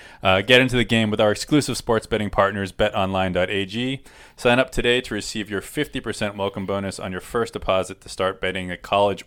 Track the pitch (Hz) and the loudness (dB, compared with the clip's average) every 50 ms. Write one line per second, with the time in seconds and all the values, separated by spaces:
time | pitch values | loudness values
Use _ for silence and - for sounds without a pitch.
0 | - - - - - 98 92 95 101 104 127 123 131 127 123 123 117 - 120 113 | -20 -20 -10 -2 2 4 4 4 6 6 6 6 6 4 2 0 2 2 2 2
1 | 110 107 104 104 110 107 104 - - - 156 147 131 - 120 - - - 117 110 | 2 2 2 2 4 4 2 0 0 2 2 2 2 0 -4 -6 0 0 0 0
2 | - - 117 107 104 98 - - 98 98 101 101 98 92 - - 107 104 - 110 | 0 -2 -2 -2 -2 -2 2 2 2 2 2 -2 -4 -4 -2 0 0 0 2 0
3 | 95 95 98 95 92 92 87 90 90 92 104 98 98 92 98 117 123 131 135 131 | 0 0 0 0 0 0 0 0 0 0 0 -2 -4 -4 -4 -4 -4 -4 -6 -8
4 | - - - - - - - - - 123 120 127 131 - - - 120 120 120 127 | -12 -18 -20 -20 -20 -20 -8 0 2 4 4 4 2 0 0 0 2 2 2 2
5 | 123 - 117 104 - - - 113 101 101 104 95 - - - 151 147 - - 135 | 0 -2 -6 -6 -6 -6 -6 -8 -6 -6 -6 -8 -8 -6 -6 -6 -6 -4 -6 -8
6 | 113 117 104 - 110 104 101 101 98 98 - 110 95 92 98 98 98 95 92 - | -6 -6 -6 -4 -4 -6 -4 -4 -4 -4 -4 -4 -6 -4 -4 -4 -4 -6 -8 -8
7 | 101 98 92 90 - - - 120 113 - - 101 - - 95 95 90 90 95 _ | -8 -8 -8 -8 -8 -4 -2 -2 -2 -2 -4 -6 -2 0 0 0 0 -2 -6 _
8 | - - - - 98 92 98 - - 92 90 95 92 90 90 - - - 101 101 | -16 -12 -4 -2 -2 -2 -2 -2 -4 -4 -4 -4 -6 -6 -8 -8 -4 0 2 4
9 | 101 101 98 90 - | 4 2 0 -2 -6